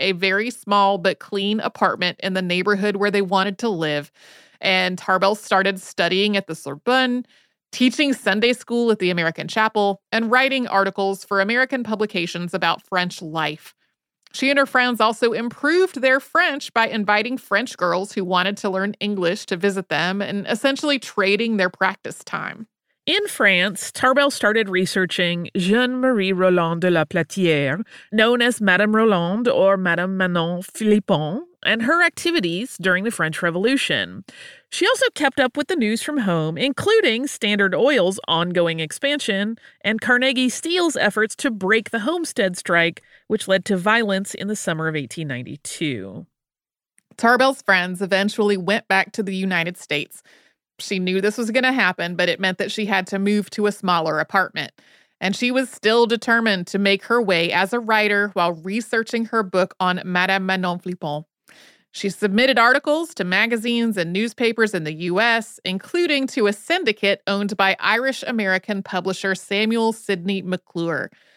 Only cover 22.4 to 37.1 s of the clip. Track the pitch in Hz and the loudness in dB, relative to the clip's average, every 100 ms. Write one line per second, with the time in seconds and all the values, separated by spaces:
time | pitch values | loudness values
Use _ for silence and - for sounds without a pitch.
22.4 | - - 220 _ _ _ - 381 403 - | -10 -12 -18 _ _ _ -4 -2 -2 2
23.4 | 208 185 185 180 - - 262 269 285 - | 4 4 2 -2 -10 0 2 4 2 2
24.4 | 208 220 202 185 185 196 180 - 175 175 | 0 2 0 0 0 0 0 0 0 -2
25.4 | 175 196 180 226 247 254 254 233 190 185 | -4 -2 2 2 2 0 0 2 2 2
26.4 | 185 180 165 170 180 170 156 175 160 190 | 4 4 2 0 2 2 2 -2 -2 0
27.4 | 175 147 139 160 220 - - 214 220 240 | 2 2 0 -2 -6 -14 -4 2 2 4
28.4 | 240 240 202 185 214 220 226 185 170 208 | 2 2 2 4 4 4 4 4 2 0
29.4 | 247 - 190 196 180 170 185 190 185 175 | 0 4 4 4 2 0 -2 0 0 0
30.4 | 165 175 185 - 220 208 - 165 151 214 | -2 -4 -8 -2 2 2 4 0 0 -6
31.4 | 349 _ - 226 226 339 339 - 339 339 | -8 _ -2 0 2 2 2 0 -2 0
32.4 | 175 175 247 - 190 180 220 - 160 156 | -2 -4 -8 -4 0 0 -2 -2 -4 -2
33.4 | 175 170 220 269 - 135 90 92 - - | -2 0 0 0 0 -2 -2 -8 -18 -20
34.4 | - - _ - 381 508 508 - 285 269 | -20 -20 _ -2 0 2 0 0 0 2
35.4 | 254 285 294 359 214 226 - 294 196 165 | 0 0 -2 0 0 0 -2 -2 0 0
36.4 | 156 165 269 - 403 453 349 | -2 -2 -2 -2 2 4 2